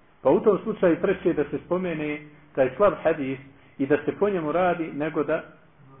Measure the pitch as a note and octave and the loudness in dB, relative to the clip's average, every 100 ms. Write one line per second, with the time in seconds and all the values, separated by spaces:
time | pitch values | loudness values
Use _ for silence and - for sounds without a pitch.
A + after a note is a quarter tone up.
0 | _ _ C3 F#3+ A3 F#3 A3+ - F3+ D#3 | _ _ 2 4 4 2 0 0 2 2
1 | G3 F#3 F3+ D#3 C#3 C#3 - F3+ F3+ D#3 | 0 0 0 0 -2 -6 -4 -4 -4 -6
2 | D3+ D3+ - - - - C3 C3 G3+ D#3 | -6 -8 -12 -20 -6 0 0 2 2 2
3 | D#3+ D#3 C3+ C3 - - - - C3+ C#3+ | 0 0 -4 -8 -12 -20 -16 -6 0 0
4 | - C#3+ G3+ F#3 D3+ E3 F#3 E3+ D#3+ C#3+ | 0 -2 0 0 -2 0 0 0 -4 -6
5 | D#3 D#3 C#3+ D#3+ - - _ _ - - | -4 -2 -2 -4 -6 -20 _ _ -20 -20